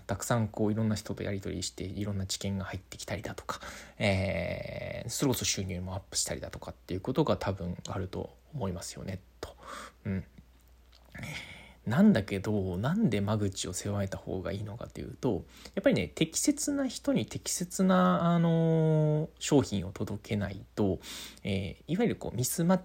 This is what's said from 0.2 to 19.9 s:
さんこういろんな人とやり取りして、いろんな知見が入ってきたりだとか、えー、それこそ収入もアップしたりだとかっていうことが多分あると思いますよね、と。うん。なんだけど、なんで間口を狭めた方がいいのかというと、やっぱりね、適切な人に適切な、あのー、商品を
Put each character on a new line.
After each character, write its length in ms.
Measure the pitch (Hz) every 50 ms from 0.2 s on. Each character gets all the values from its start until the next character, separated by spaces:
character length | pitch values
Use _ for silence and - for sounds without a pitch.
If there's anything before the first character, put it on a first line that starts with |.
| -
さ 120 | - 123 117
ん 100 | 110 104
こ 200 | - - 110 104
う 40 |
い 40 | 107
ろ 80 | 110 113
ん 60 | 110
な 60 | 107
人 200 | 104 - - -
と 80 | - 92
や 80 | 95
り 100 | 101 95
取 140 | 98 90 87
り 80 | 87 92
し 80 | -
て、 140 | - - 87
い 200 | 92 95 98 104
ろ 80 | 101 98
ん 60 | 98
な 80 | 95 95
知 100 | - -
見 220 | - 98 98 95
が 60 | 95
入 120 | - - 95
っ 20 |
て 180 | - - - -
き 80 | -
た 100 | - 107
り 80 | - -
だ 100 | - -
と 100 | - -
か、 160 | - - - - - - - - - - -
え 1080 | 113 104 95 95 95 95 87 87 90 87 87 - - - - - 87 87 - - - 117
ー、 20 |
そ 160 | - - 151
れ 60 | 135
こ 20 | 117
そ 100 | - 107
収 200 | - - - 98
入 180 | 90 90 90
も 140 | 90 92 92
ア 20 | 95
ッ 40 | - -
プ 60 | - -
し 60 | -
た 120 | - -
り 40 | 76
だ 120 | - -
と 80 | - -
か 100 | - -
っ 40 | -
て 200 | - - - 90
い 40 | 92
う 40 |
こ 120 | - 120 131
と 100 | - 151
が 120 | - 104
多 160 | 92 - 101
分 240 | 95 - 90 87 90 - - -
あ 100 | - 98
る 100 | 95 92
と 280 | - 92 - - - - - - -
思 140 | 139 98 98
い 20 |
ま 120 | 90 87 -
す 100 | - -
よ 100 | - -
ね、 160 | - 95 95 - - - -
と。 140 | - - - - - - - - - - - - -
う 40 | 202
ん。 140 | 190 190 - - - - - - - - - - - - - - - - - - - - - - - - - - - - - - - - - -
な 140 | 104 165
ん 120 | 202 220 180
だ 100 | 113 95
け 160 | - 101 95
ど、 380 | 92 110 107 104 92 92 90 90
な 160 | 110 139 175
ん 160 | 220 233 151
で 100 | 104 101
間 180 | 101 101 110 107
口 300 | 104 98 95 - - 85
を 60 | 90
狭 240 | - - 104 101 101
め 100 | 98 95
た 100 | - 90
方 240 | - - 90 95
が 120 | 87 85 90
い 80 | 104
い 20 | 107
の 140 | 104 101 -
か 100 | - -
と 140 | - -
い 20 | -
う 100 | - 131 -
と、 240 | - 131 101 82 - - - - - - -
や 80 | 196
っ 20 | -
ぱ 60 | 277
り 60 | 214
ね、 120 | 113 85 -
適 320 | - - 160 156 - -
切 320 | - - 277 - - 302
な 160 | 285 277 269 247
人 260 | - - - 285 269
に 120 | 208 -
適 260 | - - - - -
切 320 | - - 180 175 - - 190
な、 520 | 185 185 185 185 180 180 170 170 170 170
あ 40 | 170
の 840 | 170 170 165 165 165 165 160 160 156 160 156 156 151 151 151 156 160
ー、 40 | - - -
商 240 | - - 151 139 123
品 220 | - 101 98 87
を 40 | 95